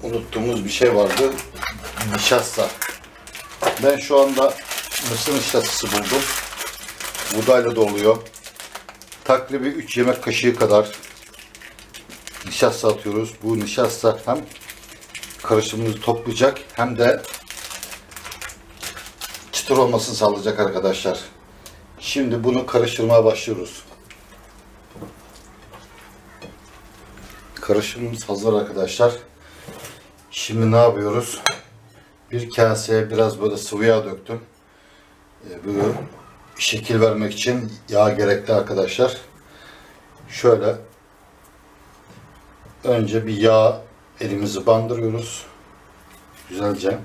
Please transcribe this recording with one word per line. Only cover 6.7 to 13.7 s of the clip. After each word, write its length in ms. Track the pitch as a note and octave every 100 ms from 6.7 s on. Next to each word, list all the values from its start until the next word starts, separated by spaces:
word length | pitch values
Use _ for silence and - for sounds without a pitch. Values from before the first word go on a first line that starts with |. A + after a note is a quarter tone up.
| - - - - - - G#2
Buğdayla 400 | A2 B2+ A#2+ A#2
da 60 |
oluyor. 360 | G#2 G2+ G#2 A2+ - - - - - - - - - -
Takribi 440 | - C3 - C3+ C3
üç 300 | - G#2+ A#2+
yemek 260 | B2 B2+
kaşığı 320 | - A2 B2 A#2
kadar 360 | A2 G#2+ G#2+ - - - - - - - - - - - - - - - F#2+
nişasta 420 | - A#2+ - A2+
atıyoruz. 460 | G#2 G#2+ G#2 A2 -
Bu 160 | A2 A2
nişasta 600 | G2+